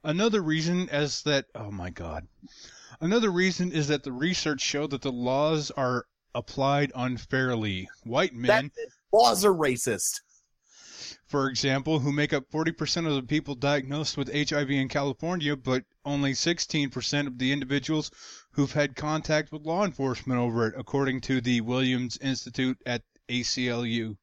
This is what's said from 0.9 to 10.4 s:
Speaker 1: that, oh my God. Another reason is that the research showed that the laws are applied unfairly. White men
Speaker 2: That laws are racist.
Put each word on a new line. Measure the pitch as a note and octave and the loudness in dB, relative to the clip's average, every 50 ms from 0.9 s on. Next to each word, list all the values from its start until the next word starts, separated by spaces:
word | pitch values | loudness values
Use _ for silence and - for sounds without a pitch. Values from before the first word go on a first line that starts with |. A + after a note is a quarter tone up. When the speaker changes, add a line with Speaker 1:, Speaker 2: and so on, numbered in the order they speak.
| D3 C#3+ D3+ C#3+ - - - | 0 0 0 0 -2 -2 0
Speaker 1:
that, | D3+ D3 C#3 C3 _ _ | 2 2 2 0 _ _
oh | A2+ A2 G#2 | -10 -10 -8
my | G2+ F#2+ F2 F2+ | -6 -6 -6 -8
God. | E2 - F2 E2+ D#2 D#2+ - - _ _ - - - - - - - - - - - - | -8 -8 -8 -8 -8 -8 -10 -12 _ _ -20 -20 -20 -20 -20 -20 -20 -20 -20 -20 -12 -4
Another | D#3 E3 G3+ A#3+ A3+ G#3 | 0 2 2 4 4 2
reason | F3+ F3 F#3 F#3+ E3+ - F3+ F3+ | 2 4 2 2 2 2 -2 0
is | C#3+ D#3+ D3 C#3 | 0 0 2 2
that | D3+ C#3 - | 0 0 0
the | C#3+ | -6
research | B2+ B2 C#3 F3 F#3 - - E3 D3 C3 | -4 -2 0 0 0 0 0 -2 -2 0
showed | - - - C#3+ D3 D3 | -2 -2 -2 -2 -2 -2
that | C#3 C3 | -4 -4
the | - C#3 | -4 -4
laws | B2+ A#2+ B2 B2 C3 C#3 D3 D#3 D#3+ D#3 D3 - | -4 -2 0 0 2 2 2 2 2 0 -2 -4
are | - - C3+ B2 B2 A#2+ A#2+ _ _ _ _ _ _ | -2 0 0 2 2 0 -2 _ _ _ _ _ _
applied | A#2+ A#2 - - - C3+ C#3 C#3+ C#3+ D3 C#3 - | -8 -8 -6 -4 0 2 2 4 4 2 0 0
unfairly. | B2+ B2 B2+ B2+ A#2 - - - C3 C3 B2+ B2 A2+ G#2+ G#2 F#2+ F#2 F#2 - - _ _ | -2 -2 -2 -2 -4 -6 -2 0 0 2 2 0 0 0 -2 -2 -4 -6 -8 -14 _ _
White | A#2+ A2+ C#3 F3+ F#3 B2+ | -2 0 0 0 0 -2
men | A#2 A#2+ A#3+ G#3 A3 F3+ D3 _ | -2 2 4 4 4 4 -2 _
Speaker 2:
That | - A#4 - _ _ _ _ | -10 -12 -12 _ _ _ _
laws | - G#3+ A#3 A#3+ A3 F#3 F#3+ | 6 6 8 8 6 6 4
are | G#3 F#3+ | 4 4
racist. | E3 D#3 C#3+ B2+ A#2+ - C3 A2 F#2 - - - - _ _ _ _ | 4 2 2 2 0 0 -2 -2 -2 -2 -4 -4 -6 _ _ _ _